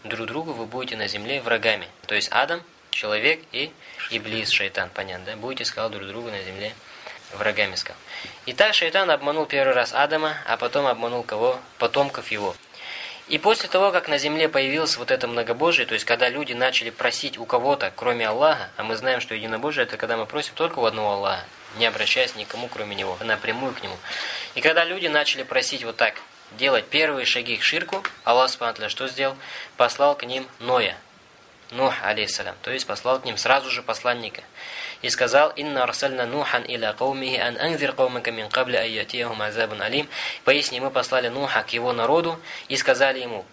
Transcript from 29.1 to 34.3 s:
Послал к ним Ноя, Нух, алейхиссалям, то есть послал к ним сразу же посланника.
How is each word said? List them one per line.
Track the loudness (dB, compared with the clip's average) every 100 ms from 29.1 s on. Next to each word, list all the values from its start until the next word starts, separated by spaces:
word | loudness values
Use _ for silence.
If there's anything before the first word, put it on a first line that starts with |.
| -2 -2 -2 -12 -12 -14 2
Послал | 2 6 4
к | 4
ним | -2 -6 -6 -8
Ноя, | 2 2 2 -2 -16 -20 -20 -20 -20 -20 -12
Нух, | 0 0 2
алейхиссалям, | -2 0 -2 -4 -6 -8
то | -6
есть | -4 -4
послал | -2 0 0
к |
ним | 0 -2
сразу | 4 4 4
же | -4
посланника. | -2 -2 0 -2 -4